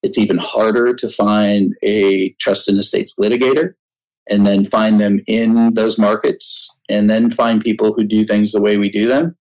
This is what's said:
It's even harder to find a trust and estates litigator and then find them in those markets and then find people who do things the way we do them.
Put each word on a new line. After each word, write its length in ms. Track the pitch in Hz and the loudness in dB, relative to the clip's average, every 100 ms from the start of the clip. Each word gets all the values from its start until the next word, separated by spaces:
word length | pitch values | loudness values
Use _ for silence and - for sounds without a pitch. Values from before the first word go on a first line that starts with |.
It's 160 | - - | -4 -2
even 220 | 107 87 | 0 -2
harder 560 | - 113 110 113 120 123 | -2 -2 0 2 0 0
to 120 | 110 | -4
find 680 | - 104 107 104 104 95 - | -2 0 2 2 2 0 -2
a 480 | - 104 98 95 95 _ | -2 0 2 0 -2 _
trust 280 | - 98 - | -4 -2 0
and 120 | 101 | -2
estates 380 | 101 - - - | 0 -4 -4 -4
litigator 560 | 104 120 127 139 175 - _ _ _ _ - | -2 0 0 0 -2 -6 _ _ _ _ -4
and 180 | 104 101 | 0 2
then 200 | 101 101 | 2 0
find 340 | 110 110 107 | 0 2 2
them 200 | 104 101 - | 2 -2 0
in 480 | 110 113 117 117 113 | -2 2 2 2 2
those 240 | 110 110 | -2 2
markets 800 | 104 110 87 - - - - - - | 0 2 -2 -2 -4 -4 -4 -8 -6
and 200 | 104 104 | 0 2
then 200 | 110 117 | 2 0
find 340 | 113 117 113 | 0 0 0
people 300 | 113 107 107 | 0 0 0
who 100 | 110 | 0
do 220 | 104 107 107 | 0 0 0
things 260 | 104 104 | 0 0
the 100 | 104 | 0
way 160 | 104 104 | 0 0
we 120 | 101 | -2
do 180 | 101 113 | -2 0
them. 300 | 131 170 - | 0 -2 -6